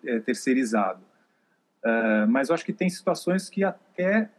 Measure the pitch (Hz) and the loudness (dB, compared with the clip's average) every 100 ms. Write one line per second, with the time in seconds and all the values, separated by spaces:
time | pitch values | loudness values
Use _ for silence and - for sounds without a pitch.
0 | - 113 110 120 - 131 123 110 95 90 | -6 -4 -2 -4 0 0 2 0 0 -4
1 | - _ _ _ _ _ _ _ 117 113 | -14 _ _ _ _ _ _ _ 0 0
2 | 110 107 107 127 135 165 - - 180 175 | 2 2 4 2 2 -2 -2 -2 -2 -2
3 | - 160 - 185 190 - 190 180 _ - | -2 -2 0 -2 -2 -2 -2 -2 _ -4
4 | 180 214 214 | 0 0 -2